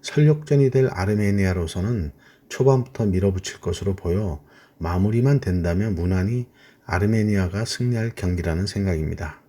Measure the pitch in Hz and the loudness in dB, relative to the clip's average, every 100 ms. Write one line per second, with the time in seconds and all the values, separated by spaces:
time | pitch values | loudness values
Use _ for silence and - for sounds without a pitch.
0 | - - 151 151 - 143 135 131 131 87 | -2 2 4 4 2 4 4 4 2 0
1 | 95 107 101 101 95 90 82 - 98 117 | 0 2 2 2 2 0 -4 -4 -2 -2
2 | 76 - _ _ _ - 135 131 123 - | -4 -8 _ _ _ 0 4 4 0 -2
3 | 110 92 98 95 - - - 87 95 95 | 0 2 2 0 -8 -8 -6 -4 -4 -4
4 | 85 90 104 71 - - _ _ 85 87 | -2 -2 -2 -6 -12 -20 _ _ -4 0
5 | 104 117 131 143 - 90 85 85 110 87 | 2 2 2 2 0 0 0 0 -2 -2
6 | 87 92 98 120 123 _ - _ - 92 | 0 0 0 -2 -6 _ -20 _ -6 -2
7 | 101 113 107 101 92 98 117 - 123 117 | 2 2 2 0 0 -2 -6 -4 -4 -2
8 | 113 - 90 87 82 80 101 98 98 82 | -4 -4 -4 -2 -2 -2 -2 -2 -2 -2
9 | 78 82 82 - | -4 -6 -10 -12